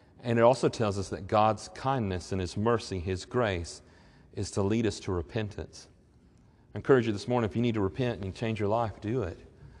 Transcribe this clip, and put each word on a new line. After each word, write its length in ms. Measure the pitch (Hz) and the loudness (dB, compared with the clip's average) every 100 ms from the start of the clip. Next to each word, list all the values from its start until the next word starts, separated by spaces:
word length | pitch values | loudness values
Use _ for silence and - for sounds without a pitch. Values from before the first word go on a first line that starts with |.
| - - | -20 -10
And 160 | 120 117 | 0 6
it 40 | |
also 260 | 117 131 156 | 6 6 2
tells 280 | - 107 98 | 2 0 0
us 120 | 95 | -4
that 180 | 87 95 | -8 0
God's 420 | 107 110 104 - | 4 4 2 -6
kindness 600 | - 131 135 101 90 - | -6 -2 0 0 -4 -4
and 100 | 95 | -4
his 160 | 90 - | -2 0
mercy, 440 | 110 117 - 95 | 0 0 -2 -6
his 240 | 87 92 | -4 -4
grace, 580 | - 123 113 90 82 - - - - - - | -4 -2 0 -2 -6 -12 -20 -20 -20 -20 -14
is 180 | - 101 | -8 -4
to 100 | - | -2
lead 240 | 98 113 110 | 0 2 0
us 140 | - | -2
to 120 | - | -4
repentance. 760 | 90 - 113 107 - - - - - _ - - - - - - | -4 -4 -6 -6 -8 -12 -14 -20 -20 _ -20 -20 -20 -20 -20 -14
I 40 | 107 | -4
encourage 280 | - 135 117 | 4 6 6
you 60 | |
this 140 | 104 - | -2 0
morning, 240 | 123 110 | 0 0
if 60 | 117 | 0
you 60 | |
need 120 | 120 | 0
to 60 | 110 | 2
repent 420 | 95 - 123 113 | 0 0 -2 -2
and 100 | 95 | -6
change 280 | - 113 107 | -4 -4 -2
your 80 | 101 | 0
life, 320 | 110 113 - | 0 0 -4
do 220 | 107 123 | -4 -2
it. 180 | 90 - - - - - | -4 -8 -16 -20 -20 -20